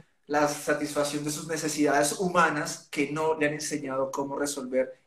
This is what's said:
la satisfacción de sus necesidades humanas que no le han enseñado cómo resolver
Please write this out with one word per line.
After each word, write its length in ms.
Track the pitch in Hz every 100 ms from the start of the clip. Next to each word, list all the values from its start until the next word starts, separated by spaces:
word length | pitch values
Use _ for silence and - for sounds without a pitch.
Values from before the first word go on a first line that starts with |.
| - _ -
la 220 | 147 147
satisfacción 760 | 143 - 147 147 147 147 147
de 60 | 147
sus 160 | 147 156
necesidades 720 | 160 156 151 147 139 147 -
humanas 720 | 185 180 160 147 165 - -
que 200 | - 143
no 260 | 147 156 156
le 80 | 147
han 80 |
enseñado 560 | 147 - 147 135 131 135
cómo 260 | - 139 139
resolver 640 | 143 - 123 131 123 -